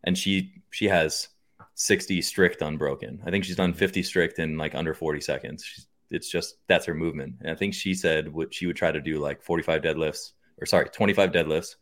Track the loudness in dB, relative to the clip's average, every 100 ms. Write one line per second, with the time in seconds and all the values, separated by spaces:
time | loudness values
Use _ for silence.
0 | 0 0 2 0 0 -10 _ 0 4 4
1 | 4 0 -8 _ _ _ -20 -6 2 2
2 | 2 -2 0 4 4 4 -4 -2 -2 -2
3 | -8 -8 -2 -2 -2 0 0 4 0 2
4 | 0 2 0 0 -4 -2 -4 -2 -4 -2
5 | -2 -2 -2 -6 -6 -12 -14 -18 -20 _
6 | _ -8 -4 -4 -6 -14 _ 2 4 -2
7 | -2 -4 -10 -10 -8 -2 -2 -2 -2 0
8 | 2 2 0 -6 -6 -4 -4 0 0 0
9 | -2 -2 -2 -6 -2 -2 2 0 2 0
10 | -2 -4 -14 _ _ -12 2 2 2 2
11 | 2 4 4 4 2 0 -2 -16